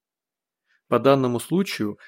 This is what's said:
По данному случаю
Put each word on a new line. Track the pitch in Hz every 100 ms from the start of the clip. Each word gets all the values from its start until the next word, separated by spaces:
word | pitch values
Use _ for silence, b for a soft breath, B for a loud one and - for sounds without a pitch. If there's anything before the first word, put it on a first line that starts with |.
| _ _ _ _ _ _ _ _ -
По | 120
данному | 127 139 123 120
случаю | - 170 196 - 107 104